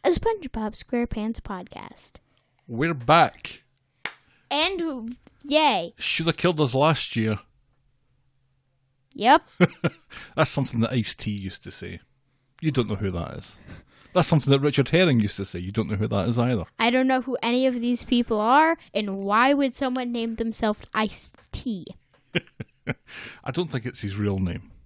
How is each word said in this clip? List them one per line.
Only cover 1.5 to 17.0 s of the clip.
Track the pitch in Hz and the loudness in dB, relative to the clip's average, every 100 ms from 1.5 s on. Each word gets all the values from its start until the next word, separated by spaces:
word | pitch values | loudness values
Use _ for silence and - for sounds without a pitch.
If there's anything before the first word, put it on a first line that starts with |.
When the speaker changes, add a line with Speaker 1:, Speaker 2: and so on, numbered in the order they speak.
| 190 175 - - - - - _ _ _ _ - | -12 -12 -16 -18 -20 -20 -20 _ _ _ _ -12
Speaker 2:
We're | 117 160 | -4 -2
back. | 156 117 151 143 - - - _ _ _ _ - - _ _ _ | -4 4 6 6 2 -16 -16 _ _ _ _ -14 -14 _ _ _
Speaker 1:
And | 285 330 381 330 262 226 247 - _ | 0 0 0 -4 -6 -8 -14 -18 _
yay. | - 294 302 208 170 _ | 0 4 4 2 -2 _
Speaker 2:
Shoulda | - - 165 | -6 -2 0
killed | 160 175 156 | 2 0 2
us | 143 131 | 2 4
last | 147 151 - 120 | 2 2 -2 -2
year. | 110 104 - _ _ _ _ _ _ _ _ _ _ _ _ _ _ _ _ | 0 -2 -6 _ _ _ _ _ _ _ _ _ _ _ _ _ _ _ _
Speaker 1:
Yep. | - 220 311 - _ 180 - - | -2 6 6 4 _ 2 2 -4
Speaker 2:
<laughs> | - _ - - - | -4 _ -20 -12 0
That's | 151 | 0
something | - 131 117 | 0 -2 0
that | 113 | 0
Ice-T | 131 107 - - | 0 -2 -4 -6
used | 101 95 - | -6 -8 -10
to | - | -14
say. | - 90 90 _ _ _ _ _ _ | -14 -12 -14 _ _ _ _ _ _
You | 160 | -2
don't | 135 110 | 0 -2
know | 101 | -2
who | 101 | -4
that | 87 80 69 | -4 -6 -10
is. | - - - - _ _ _ | -14 -20 -20 -20 _ _ _
That's | 180 170 | 0 4
something | 156 135 | 4 4
that | 139 | 4
Richard | 147 143 127 | 4 2 2
Herring | 160 185 123 | 4 4 4
used | 104 - | 2 -2
to | 98 | -8
say. | 87 | -6
You | 92 | -4
don't | 107 95 | -2 -2
know | 95 | -2
who | 98 | 0
that | 104 95 | 0 0
is | 117 | 0
either. | 120 117 80 _ | 0 0 -4 _
Speaker 1:
I | 226 | 0
don't | 254 | 2